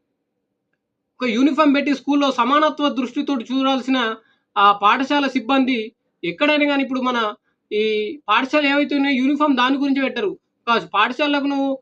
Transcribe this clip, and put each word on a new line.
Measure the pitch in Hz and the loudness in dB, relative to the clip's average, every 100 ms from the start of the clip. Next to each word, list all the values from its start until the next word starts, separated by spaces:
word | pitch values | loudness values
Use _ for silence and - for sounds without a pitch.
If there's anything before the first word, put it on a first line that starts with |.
| _ _ _ _ _ _ _ _ _ _ _ - | _ _ _ _ _ _ _ _ _ _ _ -8
ఒక | |
యూనిఫామ్ | 247 220 277 269 302 | -4 2 2 4 2
పెట్టి | 277 269 | 2 0
స్కూల్లో | 277 - 285 277 | -2 0 0 0
సమానత్వ | 262 240 285 311 294 294 | 0 0 2 0 0 -4
దృష్టితో | 226 247 294 285 | -2 -6 -6 -4
చూడాల్సిన | 277 226 262 269 269 262 262 226 220 _ _ _ 208 | -4 -4 -2 0 -2 -2 -2 -2 -6 _ _ _ 2
ఆ | 202 | 4
పాఠశాల | 202 202 247 262 294 269 | 4 4 2 2 0 0
సిబ్బంది | 262 220 269 262 240 220 - _ _ | -2 0 0 2 -2 -6 -12 _ _
ఎక్కడైనా | 170 170 294 302 294 | -8 -2 0 2 2
కానీ, | 277 | 0
ఇప్పుడు | 247 262 | -2 -4
మన | 254 240 214 - _ _ - | -2 -2 -2 -6 _ _ -6
ఈ | 208 220 214 208 294 - | -2 0 -2 -4 -6 -2
పాఠశాల | 220 262 302 285 | 0 0 0 2
ఏవైతే | 285 294 | 0 0
ఉన్నాయో | 285 277 254 | 0 0 0
యూనిఫామ్ | 262 285 302 247 | 0 2 2 2
దాని | 247 269 | 0 0
గురించి | 277 269 | 0 0
పెట్టరు. | 254 240 202 - _ _ - | -2 -2 -4 -6 _ _ -2
ఒక | 226 170 | -2 0
పాఠశాలకు | 196 226 247 294 285 | 0 0 0 -2 0
నువ్వు | 277 277 277 269 | -2 -2 -2 -4